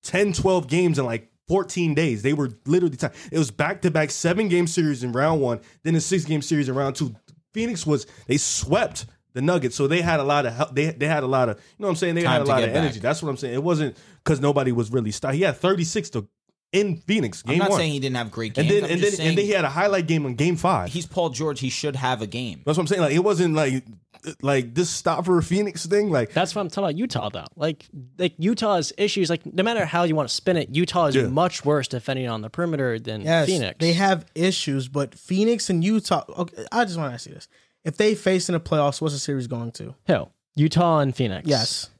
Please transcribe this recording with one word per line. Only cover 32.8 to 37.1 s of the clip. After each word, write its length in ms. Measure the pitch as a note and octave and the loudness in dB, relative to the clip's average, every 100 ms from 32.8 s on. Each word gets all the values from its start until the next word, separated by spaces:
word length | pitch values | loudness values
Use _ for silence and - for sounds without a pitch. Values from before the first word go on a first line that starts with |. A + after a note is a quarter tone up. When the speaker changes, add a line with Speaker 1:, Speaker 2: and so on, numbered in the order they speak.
| C3 A2+ | -2 -4
Speaker 3:
than 220 | A#2 G#2+ | -6 -6
Speaker 4:
Yes, 260 | G#2 E3 D3+ | 0 2 2
Speaker 3:
Phoenix. 300 | F#3 G#2 - | 0 -2 0
Speaker 4:
they 140 | D#3+ | 0
have 340 | E3+ G3 F#3 - | 4 2 2 -2
issues, 540 | - F3+ F#3 - C#3 B2+ | -2 0 0 -2 -2 -2
but 260 | C#3 C#3 | -4 -4
Phoenix 540 | - - F#3 A3 A#3 - | -8 -4 2 2 2 0
and 140 | F3 | 0
Utah. 400 | F3+ A3 - E3+ - | 2 2 2 -2 -2
Okay, 360 | - F3 - - | -8 -8 -8 -4
I 120 | A#3 A3+ | 0 0
just 100 | E3 | -2
wanna 160 | C#3+ | -6